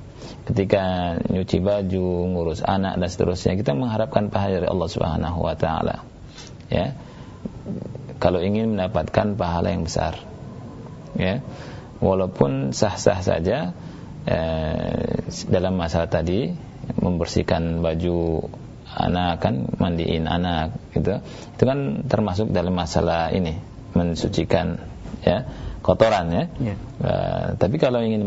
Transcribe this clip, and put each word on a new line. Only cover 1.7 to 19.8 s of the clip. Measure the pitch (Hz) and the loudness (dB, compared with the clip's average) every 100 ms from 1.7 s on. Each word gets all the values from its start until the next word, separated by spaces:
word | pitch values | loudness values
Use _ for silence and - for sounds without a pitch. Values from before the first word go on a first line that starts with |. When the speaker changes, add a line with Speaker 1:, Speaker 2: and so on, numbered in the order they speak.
| 104 95 95 90 87 90 | 2 2 2 2 2 0
Speaker 1:
ngurus | 90 82 78 | 0 0 0
anak | - 98 95 90 | 0 2 0 0
dan | 90 | -2
seterusnya, | 90 90 95 95 92 | 2 0 2 2 2
kita | - | 0
mengharapkan | 139 123 110 110 107 104 | 0 0 0 2 2 2
pahala | - 98 92 | 0 2 2
dari | 87 | 2
Allah | 90 82 | 0 0
Subhanahu | - 82 82 82 85 | 0 0 0 0 0
wa | 82 80 | -2 0
taala. | 80 80 - - - - - - - - - | 0 2 0 -2 -10 -16 -18 -16 -16 -16 -2
Ya. | - 98 135 - - - - - - - - - - - - | 0 0 -4 -14 -16 -16 -12 -12 -10 -10 -8 -8 -12 -12 0
Kalau | 95 90 | 2 2
ingin | 92 104 113 104 | 2 2 2 0
mendapatkan | 92 101 76 - 107 | 0 0 2 2 2
pahala | 101 87 85 92 | 0 0 2 0
yang | 87 | 0
besar. | 82 85 82 - - - - - - - - - - - | 0 0 0 -4 -12 -14 -14 -14 -14 -14 -14 -14 -8 -2
Ya. | 92 117 - - - - - - | 0 0 -6 -12 -12 -14 -14 0
Walaupun | 95 95 95 - - 135 135 | 2 4 0 2 2 2 -2
sah-sah | 127 107 - - 95 92 | 0 0 2 2 2 2
saja, | 85 87 131 180 175 - - - - | 2 2 0 -2 -6 -12 -14 -14 -8
eh, | - 85 82 80 80 50 50 50 - - - - - | -2 0 0 -2 -2 -2 -2 -2 -2 -2 -4 -8 0
dalam | 92 92 | 2 2
masalah | 92 82 85 82 | 0 0 0 2
tadi | 85 82 95 156 175 - - - | 0 2 0 0 -4 -10 -12 -6
membersihkan | - 90 87 85 90 87 85 82 82 | 0 0 0 0 0 2 0 0 0
baju | 82 82 87 85 82 80 - - - - - | 0 2 2 2 2 0 -2 -10 -14 -16 -12
anak, | - 87 87 87 85 | -2 0 2 0 2
kan, | 98 - - - | 0 0 -2 0